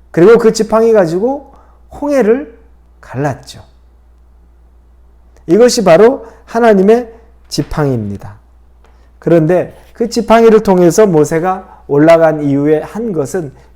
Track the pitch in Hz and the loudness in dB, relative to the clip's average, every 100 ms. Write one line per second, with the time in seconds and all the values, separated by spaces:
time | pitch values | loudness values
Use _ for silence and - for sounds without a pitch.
0 | _ - 185 233 220 220 208 220 226 214 | _ 2 4 4 2 -2 -2 -2 0 0
1 | 165 175 233 285 - - _ _ _ - | 0 -2 -4 -6 -12 -20 _ _ _ -12
2 | 285 277 208 254 294 - _ _ _ _ | -4 -2 0 -2 -6 -20 _ _ _ _
3 | - 123 143 127 - - - _ _ _ | -14 -8 -8 -8 -16 -20 -20 _ _ _
4 | _ _ _ _ _ _ _ _ _ _ | _ _ _ _ _ _ _ _ _ _
5 | _ _ _ _ - 185 247 240 190 165 | _ _ _ _ -2 2 2 2 2 4
6 | 226 277 - - - 233 233 196 196 233 | 4 0 -10 -20 -10 -2 2 2 2 0
7 | 240 - _ _ - - 143 - 143 123 | -2 -16 _ _ -12 -8 -8 -4 -4 -4
8 | 104 98 - - _ _ _ _ _ _ | -6 -12 -16 -20 _ _ _ _ _ _
9 | _ _ - 165 156 180 131 - _ - | _ _ -2 0 0 -2 -4 -12 _ -10
10 | 226 233 214 226 226 214 202 185 175 160 | -6 -4 0 2 4 4 2 2 2 2
11 | 214 156 147 165 180 190 - - - 143 | 2 2 0 -2 -4 -6 -10 -20 -4 0
12 | 160 165 160 156 147 139 143 151 156 202 | 4 4 2 0 -2 -2 0 -2 -4 -10
13 | 233 160 135 190 147 - _ | -8 -6 -6 -8 -10 -14 _